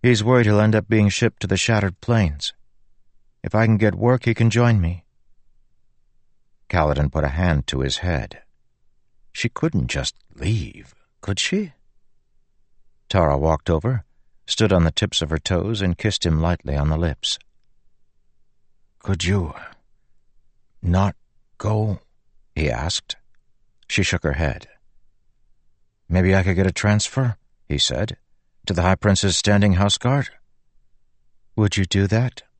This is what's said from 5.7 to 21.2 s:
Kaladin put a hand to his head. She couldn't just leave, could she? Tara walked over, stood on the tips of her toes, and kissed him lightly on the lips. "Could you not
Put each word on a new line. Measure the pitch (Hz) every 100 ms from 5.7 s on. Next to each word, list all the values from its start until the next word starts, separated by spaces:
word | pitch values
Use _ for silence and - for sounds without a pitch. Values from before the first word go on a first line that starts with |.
| _ _ _ _ _ _ _ _ _ _
Kaladin | - 76 71 71
put | 76 71
a |
hand | 73 90 78 -
to | 67
his | 67 -
head. | 92 78 - - - _ _ _ _ _ _ _ -
She | - 120
couldn't | - 160 104 62
just | - 67 - _
leave, | - 92 110 - - - _ _ _
could | - -
she? | - 190 196 _ _ _ _ _ _ _ _ _ _ _ - _ _
Tara | 95 80 71
walked | 78 80 -
over, | 80 113 127 - _ _ _ -
stood | - 110
on | 92 82
the |
tips | - 101 -
of | 78
her | 80
toes, | - 90 92 110
and | 98 85
kissed | 107 - 87
him | 78
lightly | 82 87 - 71
on | 76
the | 78
lips. | 82 71 - - _ _ _ _ _ _ _ _ _ _ _ _ _ _ _ _
"Could | - 92 85
you | 101 80 - - - _ _ _ - _ _ _ _ _ -
not | 87 90 98 -